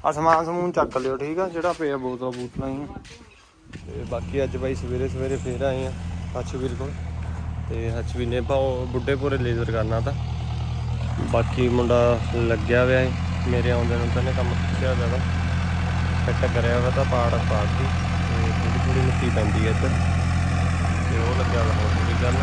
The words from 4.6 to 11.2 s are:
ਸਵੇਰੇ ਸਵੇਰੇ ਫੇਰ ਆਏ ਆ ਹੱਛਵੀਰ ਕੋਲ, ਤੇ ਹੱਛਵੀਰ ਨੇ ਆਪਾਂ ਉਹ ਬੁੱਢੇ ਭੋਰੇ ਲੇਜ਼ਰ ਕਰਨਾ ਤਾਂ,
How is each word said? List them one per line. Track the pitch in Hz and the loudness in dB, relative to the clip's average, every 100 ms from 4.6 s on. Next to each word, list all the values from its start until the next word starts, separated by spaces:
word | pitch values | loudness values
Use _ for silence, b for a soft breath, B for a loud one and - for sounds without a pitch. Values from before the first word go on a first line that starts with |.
| 131 131 | -4 -4
ਸਵੇਰੇ | 123 123 131 | -4 -4 -4
ਸਵੇਰੇ | 127 135 135 | -4 -4 -4
ਫੇਰ | 127 123 | -4 -4
ਆਏ | 135 131 131 | -2 -2 -4
ਆ | 131 - - - 131 | -6 -8 -8 -6 -6
ਹੱਛਵੀਰ | 135 131 131 123 | -6 -6 -4 -4
ਕੋਲ, | 135 - - - - - - - - | -6 -6 -8 -6 -6 -6 -6 -6 -6
ਤੇ | 117 117 | -4 -4
ਹੱਛਵੀਰ | 117 113 120 120 | -4 -4 -4 -2
ਨੇ | 123 | -2
ਆਪਾਂ | 120 135 | 0 0
ਉਹ | 135 127 127 | 0 -2 -2
ਬੁੱਢੇ | 123 120 135 | -2 -2 0
ਭੋਰੇ | 143 131 | 0 0
ਲੇਜ਼ਰ | 123 117 117 | 0 0 0
ਕਰਨਾ | 113 110 113 | 0 0 0
ਤਾਂ, | 117 - - - - - - - - - - - | 0 -2 -4 -4 -4 -4 -4 -4 -2 -2 -2 -2